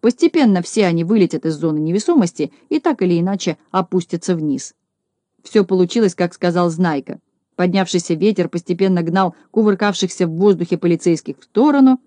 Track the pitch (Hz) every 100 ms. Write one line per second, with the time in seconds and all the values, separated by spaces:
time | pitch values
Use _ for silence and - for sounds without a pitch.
0 | 226 247 339 330 262 185 175 - 190 170
1 | 165 220 175 151 160 151 160 151 156 180
2 | 214 339 175 - 143 _ _ 302 349 277
3 | 185 175 170 196 - 156 _ 185 180 185
4 | 170 175 - 175 156 135 - _ _ _
5 | _ _ _ _ - 214 185 190 180 233
6 | 214 - 175 - 175 175 175 165 180 147
7 | 131 - _ _ _ - 180 185 185 180
8 | - 160 196 202 170 175 - 170 190 180
9 | 165 180 185 175 _ - 208 196 208 185
10 | 190 - 175 160 202 180 170 170 175 165
11 | - 165 - - _ - 285 285 262 262